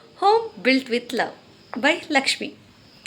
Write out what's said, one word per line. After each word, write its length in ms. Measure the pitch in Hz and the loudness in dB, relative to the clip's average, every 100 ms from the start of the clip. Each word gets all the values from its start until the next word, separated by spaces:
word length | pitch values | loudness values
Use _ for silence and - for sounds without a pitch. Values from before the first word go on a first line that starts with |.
| - - | -20 0
Home 420 | 392 453 453 208 208 | 2 2 0 -2 2
Built 240 | 262 262 | 2 0
with 240 | 233 240 | -4 -4
Love 680 | 226 165 - - - - 247 | -4 -4 -6 -20 -20 -14 -2
by 120 | 269 349 - | 0 0 0
లక్ష్మి. 400 | 285 269 - - - - _ - - | 0 0 -4 -8 -12 -20 _ -20 -20